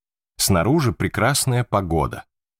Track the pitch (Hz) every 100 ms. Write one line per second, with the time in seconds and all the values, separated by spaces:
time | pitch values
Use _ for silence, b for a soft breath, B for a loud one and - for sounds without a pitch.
0 | _ _ _ - - 92 92 165 131 82
1 | 92 - 113 143 - 123 120 104 92 80
2 | 65 58 - _ _